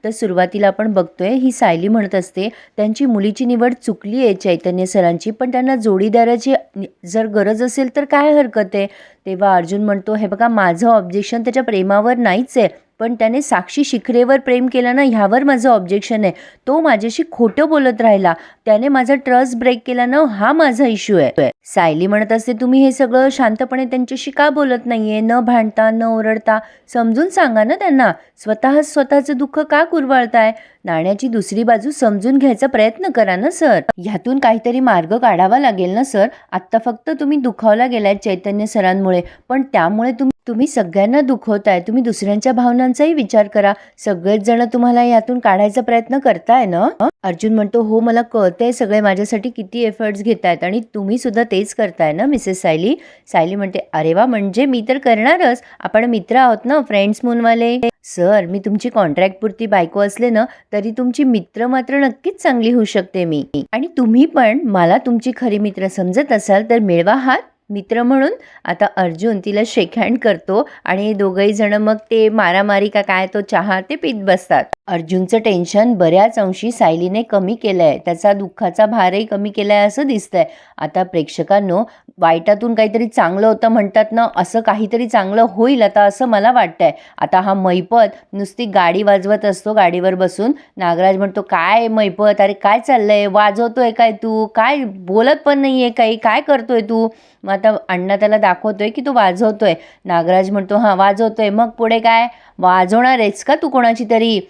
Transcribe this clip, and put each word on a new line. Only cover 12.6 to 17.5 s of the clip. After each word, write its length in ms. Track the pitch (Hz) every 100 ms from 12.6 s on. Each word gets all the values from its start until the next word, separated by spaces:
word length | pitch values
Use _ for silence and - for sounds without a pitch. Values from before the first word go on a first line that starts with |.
| 202 - _ _
पण 160 | 226 240
त्याने 260 | 220 254
साक्षी 420 | 285 196 185 -
शिखरेवर 560 | 277 240 - 240 247 269
प्रेम 280 | 269 247 254
केलं 280 | 254 247 254
ना, 60 |
ह्यावर 420 | 277 220 196 240
माझं 260 | 277 262 254
ऑब्जेक्शन 540 | 226 180 202 - 220
आहे. 80 | 202 - - _ -
तो 120 | 294
माझ्याशी 420 | 320 220 220 226 330
खोटं 380 | - 226